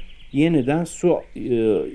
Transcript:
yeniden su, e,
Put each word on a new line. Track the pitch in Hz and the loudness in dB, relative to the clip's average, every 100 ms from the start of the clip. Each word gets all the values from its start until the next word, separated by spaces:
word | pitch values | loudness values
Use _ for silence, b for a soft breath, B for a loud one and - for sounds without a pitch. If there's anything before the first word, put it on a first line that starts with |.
| - - - | -10 -16 -6
yeniden | 139 160 156 123 156 | 0 2 2 2 0
su, | 165 - 180 147 - - | -2 -2 0 0 -4 -10
e, | 113 120 110 92 - | -2 2 2 2 -2